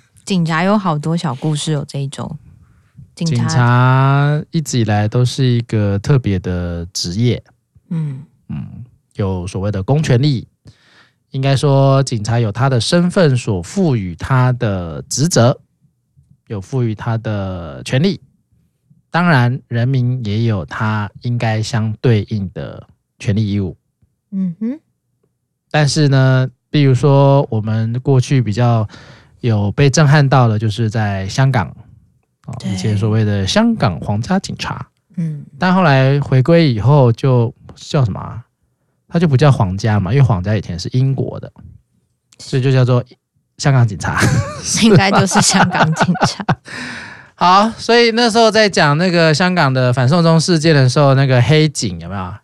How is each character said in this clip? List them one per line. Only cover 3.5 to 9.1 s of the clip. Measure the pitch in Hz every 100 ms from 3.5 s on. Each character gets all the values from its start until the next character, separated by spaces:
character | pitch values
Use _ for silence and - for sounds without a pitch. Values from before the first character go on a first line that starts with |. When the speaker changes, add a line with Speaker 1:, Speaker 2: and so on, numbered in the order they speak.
| 123 120 123 127 131 135 139 143 151 -
Speaker 2:
一 | 165
直 | 143 127
以 |
来 | 107 104 107
都 | 123
是 | 123 -
一 | 131 120
个 | 113 110 104 98
特 | - 139
别 | 104 92
的 | 90 90 87 85 85
职 | - 90
业。 | 92 123 104 - _ _ _ -
Speaker 1:
嗯。 | 165 151 135 147 _ -
Speaker 2:
嗯， | 73 53 - - _ _